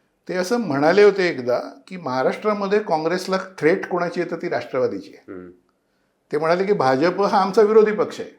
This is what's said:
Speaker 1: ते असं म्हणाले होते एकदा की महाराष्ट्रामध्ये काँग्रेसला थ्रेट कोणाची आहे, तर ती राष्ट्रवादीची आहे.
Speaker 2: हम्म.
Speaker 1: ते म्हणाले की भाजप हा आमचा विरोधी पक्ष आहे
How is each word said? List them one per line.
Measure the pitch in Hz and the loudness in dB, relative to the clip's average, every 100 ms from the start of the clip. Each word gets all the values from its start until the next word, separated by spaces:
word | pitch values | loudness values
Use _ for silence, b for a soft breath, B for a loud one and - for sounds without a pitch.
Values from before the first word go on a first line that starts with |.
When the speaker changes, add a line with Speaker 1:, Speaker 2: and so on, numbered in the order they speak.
| _ _ - | _ _ -8
Speaker 1:
ते | |
असं | 180 185 240 | -6 -2 -2
म्हणाले | 190 139 156 196 | -2 2 4 6
होते | 208 196 175 | 6 6 0
एकदा | 135 120 120 - - - | -2 -2 -2 -4 -14 -20
की | 185 | -12
महाराष्ट्रामध्ये | 147 131 156 190 214 202 196 214 | -6 -2 -2 -2 -2 -2 0 -2
काँग्रेसला | 214 156 160 180 185 185 - - | 0 -2 -2 -4 -4 -6 -6 -2
थ्रेट | 147 196 - | 0 0 -2
कोणाची | 175 175 175 | -4 -4 -4
आहे, | 170 | -6
तर | 170 | -6
ती | 175 | -6
राष्ट्रवादीची | 135 - 131 120 98 - | -6 -4 -2 -2 -4 -14
आहे. | - - | -20 -20
Speaker 2:
हम्म. | 92 90 - _ _ _ _ _ _ _ | -18 -18 -20 _ _ _ _ _ _ _
Speaker 1:
ते | 147 | -2
म्हणाले | 160 180 | 0 0
की | 190 | 0
भाजप | 180 131 131 170 180 | 0 2 2 2 2
हा | 202 214 | 0 0
आमचा | 196 226 | 2 2
विरोधी | 208 220 214 | 4 6 4
पक्ष | 202 135 - | 2 -4 -6
आहे | - | -14